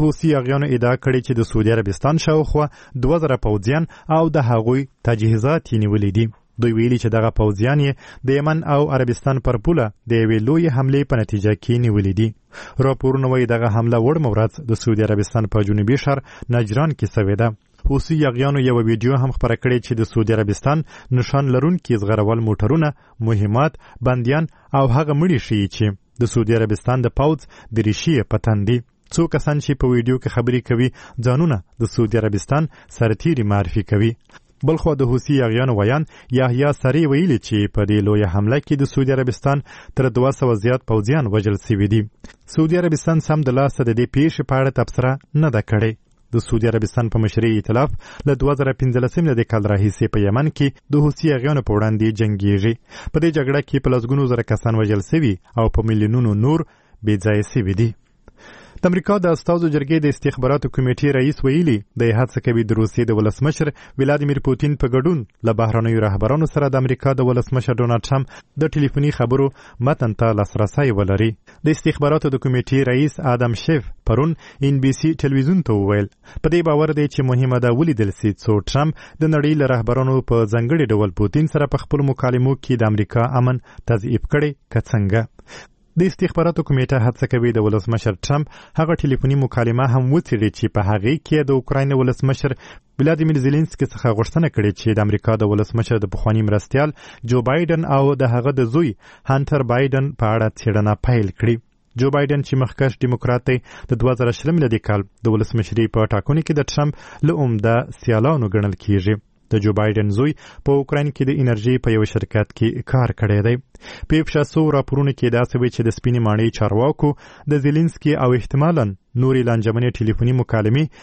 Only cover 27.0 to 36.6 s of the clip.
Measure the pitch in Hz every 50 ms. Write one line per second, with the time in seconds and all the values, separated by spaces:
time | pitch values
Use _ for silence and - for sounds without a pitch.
27 | 120 117 - - 139 151 160 - - - - - - - 110 113 104 107 101 -
28 | - 175 156 120 101 - 117 104 - 113 110 104 98 107 123 120 - _ _ _
29 | _ _ - - 170 160 - 143 - 151 147 147 - - 139 - 135 127 123 120
30 | 117 123 127 127 - - - 120 117 120 123 123 - - 120 117 127 123 - -
31 | - - - - 113 123 123 143 175 165 123 95 - _ _ - 117 - - -
32 | 117 104 120 113 107 104 101 98 - - 135 151 160 147 - - - - - -
33 | 120 110 107 - - 170 160 123 107 104 101 101 98 87 - 110 95 - 107 101
34 | 107 113 117 - _ _ - - - _ _ _ - 143 165 156 - 165 147 135
35 | 135 120 131 123 - - 143 135 123 113 110 120 131 131 117 101 101 110 131 151
36 | 156 - - - - - 123 127 127 123 120 127